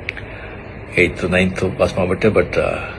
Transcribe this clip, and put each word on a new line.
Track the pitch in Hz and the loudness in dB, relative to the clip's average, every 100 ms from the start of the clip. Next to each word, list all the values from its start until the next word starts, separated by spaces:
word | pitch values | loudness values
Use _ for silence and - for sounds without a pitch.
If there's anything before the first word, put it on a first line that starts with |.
| - - - - - - - - - - | -10 -10 -14 -14 -14 -14 -14 -14 -4 2
ಏಯ್ತ್, | 87 - 90 | 2 2 0
ನೈನ್ತ್ | 90 92 - 92 - | 2 2 2 -2 2
ಪಾಸ್ | 90 - | 2 2
ಮಾಡಿಬಿಟ್ಟೆ. | 90 90 110 | 0 2 4
But, | 95 - - | 4 2 2
ಆ, | - - - | 0 -2 -6